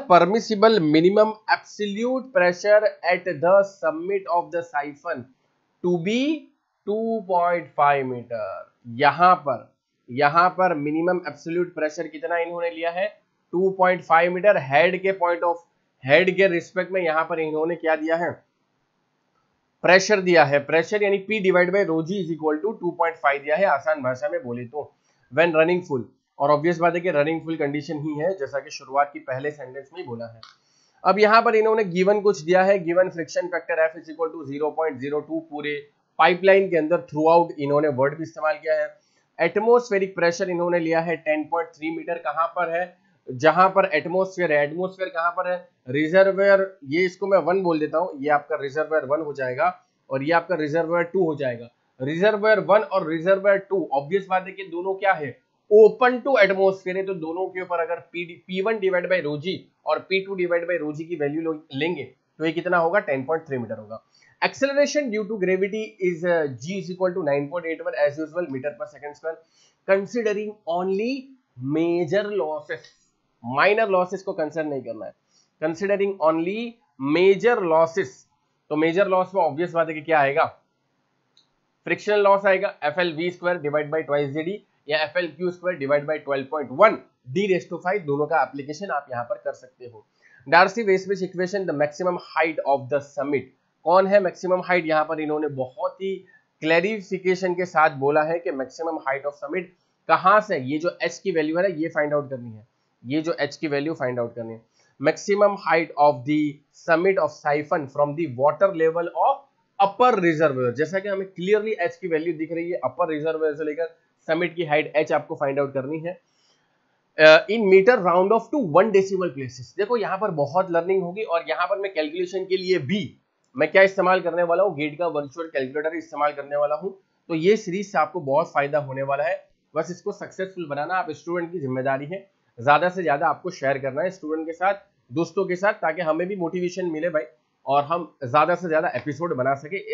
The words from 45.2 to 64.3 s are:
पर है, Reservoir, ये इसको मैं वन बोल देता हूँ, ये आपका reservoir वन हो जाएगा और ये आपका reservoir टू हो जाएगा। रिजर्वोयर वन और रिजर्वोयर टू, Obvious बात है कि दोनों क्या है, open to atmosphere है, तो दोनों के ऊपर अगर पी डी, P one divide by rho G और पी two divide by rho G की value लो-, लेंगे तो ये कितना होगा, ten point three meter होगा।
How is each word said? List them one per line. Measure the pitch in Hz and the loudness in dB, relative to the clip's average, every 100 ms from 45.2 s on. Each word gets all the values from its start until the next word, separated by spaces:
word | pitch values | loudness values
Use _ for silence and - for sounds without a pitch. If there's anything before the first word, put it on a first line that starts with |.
| 170 | -2
पर | 180 180 | -2 -4
है, | 180 175 _ 127 | -6 -8 _ -6
Reservoir, | 135 156 185 196 185 202 196 190 - | -2 2 4 4 4 4 4 2 -6
ये | 139 156 | -4 0
इसको | 185 180 196 | 0 -2 2
मैं | 196 | 2
वन | 156 190 | 2 0
बोल | 180 160 | 2 0
देता | 151 156 | 0 -2
हूँ, | 185 151 | -4 -4
ये | 143 | 0
आपका | 147 - 151 | 0 0 -6
reservoir | 139 143 151 156 | -4 -4 -2 -2
वन | 131 151 | 0 -2
हो | 151 | -4
जाएगा | 135 127 127 170 180 _ _ - | -6 -4 -2 -2 -2 _ _ -8
और | 135 | -6
ये | 139 | 0
आपका | 170 165 | 0 0
reservoir | 175 151 156 160 170 | -2 -2 -2 0 -2
टू | 170 190 | 0 0
हो | 175 | 0
जाएगा। | 147 135 117 117 _ _ - | -2 -4 -6 -12 _ _ -10
रिजर्वोयर | 131 165 202 214 214 214 | -6 0 2 2 2 2
वन | 156 208 | 4 2
और | 208 196 165 | 2 -2 -2
रिजर्वोयर | 165 170 190 202 196 | -2 0 2 2 0
टू, | 196 190 151 | 0 -4 -2
Obvious | 135 143 190 185 | -4 -2 -4 -2
बात | 185 185 | -4 -4
है | |
कि | 190 | -12
दोनों | 190 165 190 | -12 -8 -6
क्या | 190 196 | -2 0
है, | 175 143 - _ _ - | 0 -2 -12 _ _ 4
open | 208 214 214 247 247 | 8 8 8 2 2
to | 262 262 | 2 4
atmosphere | 196 196 196 190 180 185 | 4 4 2 0 -4 -4
है, | 190 | -4
तो | |
दोनों | 190 160 170 185 | -6 -6 -6 -6
के | 185 | -8
ऊपर | 180 170 | -4 -4
अगर | 165 170 - | -2 -6 -8
पी | 170 | -10
डी, | 170 170 - | -10 -12 -10
P | 185 | -4
one | 196 226 | -2 0
divide | 190 180 180 | 0 0 0
by | 185 | -2
rho | 147 147 | -2 -6
G | 160 170 - _ - | -6 -8 -10 _ -4
और | 151 | -4
पी | - 190 | -2 -2
two | 190 190 | -2 -4
divide | 175 170 | 0 0
by | 170 175 | 0 -4
rho | 151 | -4
G | 151 | -8
की | 165 170 | -8 -4
value | 143 151 | -4 -4
लो-, | 160 156 - | -4 -6 -8
लेंगे | 135 160 165 127 _ _ - | -4 -4 -4 -10 _ _ -6
तो | 160 | -4
ये | |
कितना | 160 175 180 | -4 0 0
होगा, | 165 196 | 2 0
ten | 190 135 | 0 -4
point | 131 160 160 | -2 -4 -4
three | 131 | -8
meter | 110 110 | -6 -10
होगा। | 107 110 _ _ _ | -12 -18 _ _ _